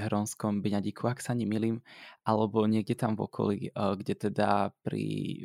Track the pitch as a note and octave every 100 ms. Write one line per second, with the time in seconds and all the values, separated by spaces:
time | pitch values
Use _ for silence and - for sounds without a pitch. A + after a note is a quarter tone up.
0 | G#2+ G#2 G#2 - G#2+ G2+ G#2 G2+ G2+ -
1 | A#2+ C3 - A#2+ G#2+ G#2+ A2+ A#2 - -
2 | - - - A2 G#2+ A2 G#2+ A2 G2+ A#2+
3 | A#2+ G#2 G2+ - G#2 G2+ - - G2+ G2
4 | G#2+ - G#2 G2+ G#2 G2+ G2+ - - G#2+
5 | G#2+ G#2 G2 -